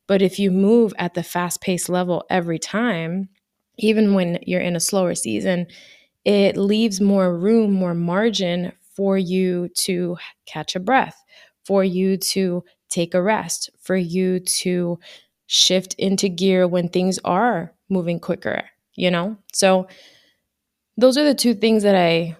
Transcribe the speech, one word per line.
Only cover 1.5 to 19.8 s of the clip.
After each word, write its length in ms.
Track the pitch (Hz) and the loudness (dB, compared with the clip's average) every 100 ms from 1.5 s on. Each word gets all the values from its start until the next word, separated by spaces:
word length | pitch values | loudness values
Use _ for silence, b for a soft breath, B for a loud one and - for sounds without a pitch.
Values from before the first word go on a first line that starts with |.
| - | -4
paced 280 | - 175 - | -4 -4 -2
level 360 | 180 180 170 - | -2 0 -2 -2
every 280 | 185 170 160 | -2 -2 -4
time, 720 | - 202 240 170 165 185 190 _ _ _ _ - | -4 -4 -2 -2 -4 -6 -8 _ _ _ _ -2
even 360 | 214 220 214 | 0 4 4
when 240 | 196 175 175 - | 4 0 -2 -4
you're 140 | 180 | -4
in 160 | 180 170 | -2 -2
a 40 | |
slower 360 | - 196 180 170 | -2 0 0 -2
season, 500 | 202 107 - 175 170 B B B B _ | -4 -4 -2 -2 -4 B B B B _
it 320 | - 202 196 - | 0 2 2 2
leaves 440 | 196 214 226 190 | 0 2 0 0
more 360 | 202 196 185 170 | 2 2 2 0
room, 360 | 196 226 214 | 2 2 2
more 220 | 190 180 | 0 0
margin 760 | 170 170 185 226 196 180 175 175 - _ | -2 -2 0 0 0 -2 -2 -4 -10 _
for 240 | - 196 190 | -4 0 0
you 500 | 175 185 185 180 175 - | 0 0 0 0 -4 -4
to 400 | - 180 175 175 B - - | -4 -2 -4 -6 B -20 -14
catch 300 | 160 151 185 | -10 -8 -6
a 40 | |
breath, 400 | 185 262 156 - _ b b _ | 0 0 0 -6 _ b b _
for 180 | - 196 | -2 0
you 340 | 190 180 190 190 | 2 0 0 0
to 460 | - 196 185 175 b b _ | -2 -2 -2 -2 b b _
take 220 | - 170 | -4 -2
a 100 | 185 | 0
rest, 480 | 185 220 170 - - _ | 0 0 -4 -8 -10 _
for 160 | - 185 | -4 -2
you 420 | 175 180 185 185 | -2 -2 0 -2
to 640 | 180 - 185 180 175 170 B B B _ - | -4 -4 -2 -2 -2 -6 B B B _ -4
shift 480 | - - 185 185 | 0 2 2 -2
into 340 | - 196 190 202 | -4 -2 0 -2
gear 400 | 170 190 185 180 | 0 2 2 2
when 200 | 180 170 | 0 -2
things 300 | 180 185 185 | 0 0 -2
are 500 | - 180 240 185 - _ - | 0 0 2 0 -6 _ -6
moving 320 | 190 175 170 | -4 -2 -4
quicker, 420 | - 175 - - - _ _ | -4 -6 -4 -6 -8 _ _
you 160 | - 180 | -4 -2
know? 260 | 175 185 220 _ | -2 -4 -8 _
So 360 | - 190 190 | 0 2 2